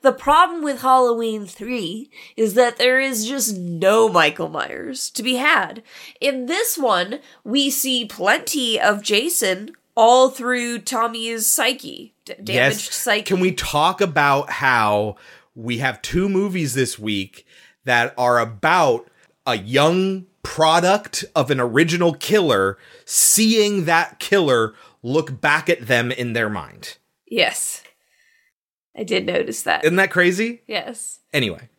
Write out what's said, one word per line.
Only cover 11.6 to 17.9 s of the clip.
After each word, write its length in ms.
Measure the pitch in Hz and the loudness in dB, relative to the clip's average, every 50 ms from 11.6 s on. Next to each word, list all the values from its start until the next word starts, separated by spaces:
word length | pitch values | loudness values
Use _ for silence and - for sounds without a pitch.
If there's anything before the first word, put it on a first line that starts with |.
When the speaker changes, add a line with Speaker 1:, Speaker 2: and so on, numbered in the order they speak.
| 233 254 269 - - - - - - - _ _ _ | 0 -2 -2 -4 -10 -16 -16 -16 -20 -20 _ _ _
Speaker 1:
d-, 100 | - - - 101 | -18 -18 -14 -10
damaged 60 | 104 95 - 127 139 147 - - - | -4 0 2 2 2 0 -2 -8 -8
Speaker 2:
Yes. 60 | - | -8
Speaker 1:
psyche. 280 | - - 247 208 214 214 | -6 -2 -2 -2 -2 0
Speaker 2:
Can 160 | - 185 180 | -2 0 2
we 120 | 185 190 180 | 2 0 0
talk 480 | - - - - 147 151 175 185 - | -2 -6 -2 0 2 2 2 2 0
about 500 | 202 180 143 156 143 143 139 139 143 - | -2 0 2 2 4 4 4 2 0 -4
how 640 | - - 143 131 123 117 107 104 104 104 107 107 101 - - - - - _ _ _ | -6 0 2 2 4 4 4 2 2 0 0 -2 -6 -12 -18 -20 -20 -20 _ _ _
we 240 | 123 110 120 120 117 | -12 -6 -6 -4 -2
have 220 | 135 131 123 - - | -2 -4 -4 -4 -10
two 260 | - - 175 190 202 | -4 -2 0 0 0
movies 460 | 196 185 202 208 180 180 160 135 120 | 0 0 -2 -2 -2 -4 -4 -2 -2
this 240 | 135 127 117 - - | -2 -2 -2 -4 -8
week 480 | 104 110 104 98 95 101 _ - _ _ _ - - _ _ _ _ | -6 -4 -4 -4 -4 -8 _ -20 _ _ _ -20 -20 _ _ _ _
that 280 | 131 | 0